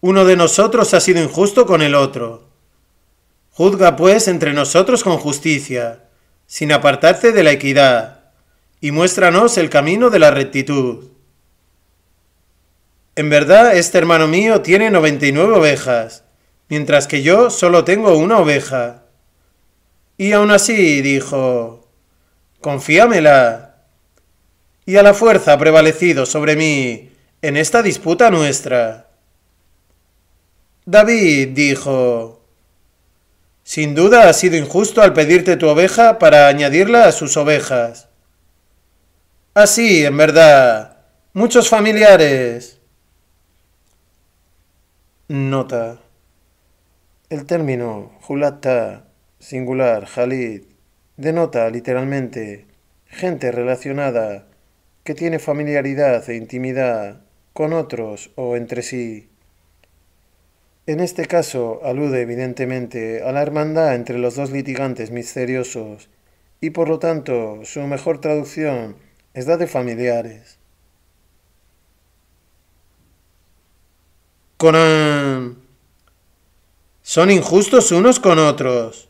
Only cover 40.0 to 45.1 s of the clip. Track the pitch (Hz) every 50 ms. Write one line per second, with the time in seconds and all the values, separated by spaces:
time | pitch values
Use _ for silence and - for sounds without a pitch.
40 | 151 143 143 147 156 151 147 165 160 151 147 139 131 120 113 107 110 - _ _
41 | _ _ _ _ _ _ _ 190 226 233 - 247 226 - 233 214 208 214 214 214
42 | 214 208 196 170 156 147 139 131 127 120 117 120 - - _ _ _ _ _ _
43 | _ _ _ _ _ _ _ _ _ _ _ _ _ _ _ _ _ _ _ _
44 | _ _ _ _ _ _ _ _ _ _ _ _ _ _ _ _ _ _ _ _
45 | _ _